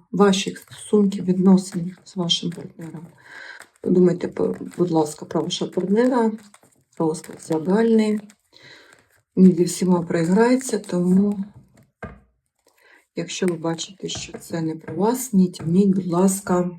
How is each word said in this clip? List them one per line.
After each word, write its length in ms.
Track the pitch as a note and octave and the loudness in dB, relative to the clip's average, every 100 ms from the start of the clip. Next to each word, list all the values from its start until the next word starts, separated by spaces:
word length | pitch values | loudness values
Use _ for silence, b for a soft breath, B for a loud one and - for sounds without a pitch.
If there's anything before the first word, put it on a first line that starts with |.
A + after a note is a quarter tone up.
| _ | _
ваші 420 | F3+ G3+ F#3+ - | 2 4 2 -2
стосунки, 680 | - - - - G#3 G3+ G3 | -10 -16 -20 -2 2 2 0
відносини 760 | F3+ F#3 F#3+ F#3 - F3+ F3 - | -2 2 6 4 2 -8 -10 -12
з 120 | - F#3+ | -14 -8
вашим 340 | E3+ - F3 | -4 -4 -6
партнером. 560 | - - - E3 D#3+ E3+ _ B B B B B _ | -10 -14 -16 -16 -16 -18 _ B B B B B _
Подумайте, 480 | - F#3 F3+ - - | 0 4 4 2 -4
по-, 280 | - - - - - | -4 -4 -4 -8 -4
будь 120 | F3 | -2
ласка, 360 | E3 D3+ - - | 0 -2 -6 -8
про 160 | E3+ | -6
вашого 280 | F3 - - | -4 -6 -6
партнера. 600 | - F#3 G#3 B3+ B3+ A3+ A3 - - _ _ _ - | -4 0 2 2 2 0 -2 -12 -20 _ _ _ -6
Розклад 400 | E3 E3 - - | -4 -4 -10 -14
загальний. 760 | - D#3+ D#3 G3+ A#3 A3 G#3+ G#3+ - _ _ b b b b b b b b - | -6 -4 0 2 4 2 2 -2 -6 _ _ b b b b b b b b 6
Не 140 | F#3 | 6
зі 140 | D#3+ | 6
всіма 380 | F3 - F#3 F3+ | 2 0 0 0
проіграється, 760 | E3 F3 E3 F#3+ A#3+ B3+ - G#3 | 0 -2 2 4 4 2 0 -6
тому, 600 | - F3+ F3+ F#3 G#3 G3+ G3 - - _ _ _ - - _ _ _ _ _ b b b b - | -4 -2 2 2 2 -2 -8 -14 -20 _ _ _ -20 -20 _ _ _ _ _ b b b b -10
якщо 300 | E3+ - F#3 | -10 -4 -2
ви 80 | |
бачите, 540 | D#3+ E3 E3 - - E3+ | -2 -4 -6 -10 -12 -12
що 300 | - - - | -10 -12 -16
це 240 | - E3+ | -10 -6
не 140 | D#3+ D#3 | -6 -6
про 180 | - | -8
вас, 380 | D#3+ G#3+ B3+ - | -2 -2 -2 0
не 140 | F#3+ F3+ | 2 2
тягніть, 480 | - D3+ F3 G3+ | 0 0 2 2
будь 180 | F#3 F3 | 2 -2
ласка 580 | E3+ G3 F#3+ - F3+ F3 | 2 2 0 -2 -2 -2